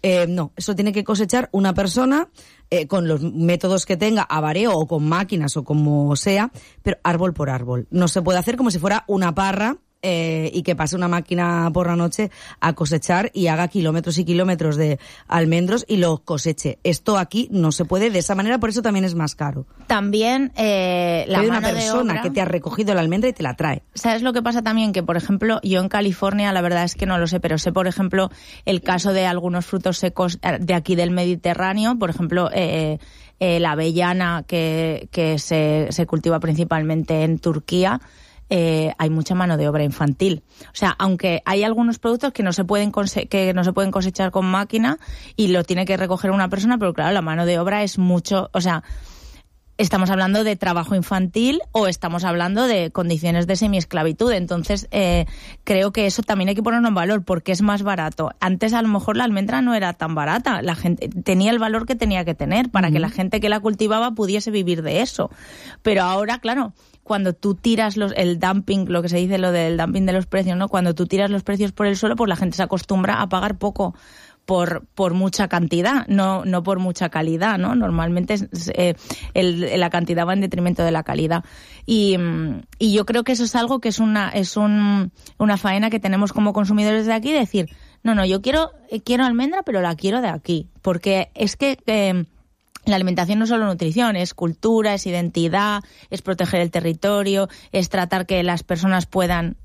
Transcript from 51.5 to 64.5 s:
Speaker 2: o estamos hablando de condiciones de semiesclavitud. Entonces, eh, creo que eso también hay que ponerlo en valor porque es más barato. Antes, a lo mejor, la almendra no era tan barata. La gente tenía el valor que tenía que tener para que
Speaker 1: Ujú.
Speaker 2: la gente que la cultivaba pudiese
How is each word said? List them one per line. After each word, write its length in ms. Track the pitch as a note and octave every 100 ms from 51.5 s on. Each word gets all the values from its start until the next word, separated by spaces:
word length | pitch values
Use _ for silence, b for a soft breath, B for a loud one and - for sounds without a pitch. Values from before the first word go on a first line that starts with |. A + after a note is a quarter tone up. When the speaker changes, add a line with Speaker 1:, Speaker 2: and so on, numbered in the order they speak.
| D#4+ -
Speaker 2:
o 160 | A3+ G3
estamos 360 | F3 F3 E3+
hablando 420 | F3+ E3+ F3 G#3 B3+
de 240 | G#3 E3+
condiciones 540 | - E3+ E3 E3+ E3+ F3
de 80 | F#3+
semiesclavitud. 760 | G#3+ G3 E3 D3+ D#3+ D#3+ A#3+
Entonces, 560 | G3+ F3 F3 - G3+ -
eh, 340 | G#3 F#3 F3 E3 B B B
creo 280 | - F#3+ G3+
que 140 | G#3 G3+
eso 160 | G#3
también 260 | - G3+ F#3
hay 60 | G3+
que 80 |
ponerlo 240 | A3 A#3 A#3
en 60 |
valor 320 | F#3+ F3 G#3+ F3
porque 260 | F3 -
es 120 | F3+
más 180 | G#3 G3+
barato. 480 | G3+ F#3 D#3+ - D#3 -
Antes, 340 | F#3 F#3 A3
a 80 | A#3
lo 40 | A3
mejor, 280 | G3+ G3+ G#3+
la 60 | B3
almendra 360 | G3 G3 B3+
no 100 | B3
era 180 | A3+ F#3
tan 200 | F3 D#3+ D#3
barata. 460 | D3 G#3+ C4+ G3+
La 140 | F3 E3
gente 340 | F3 F3 -
tenía 400 | F3+ - F#3 G3+
el 60 | A#3
valor 260 | A3 A3 A3+
que 80 | B3
tenía 280 | A3 F#3
que 120 | E3+ D#3
tener 340 | C#3+ G3+ B3+
para 180 | F#3+ F3
que 40 | D3+
Speaker 1:
Ujú. 40 |
Speaker 2:
la 80 | E3
gente 320 | - F#3 G#3+
que 80 | -
la 100 | G#3+
cultivaba 520 | G#3+ G3+ G#3+ G#3+ A#3+
pudiese 380 | A3+ G3 G#3 A3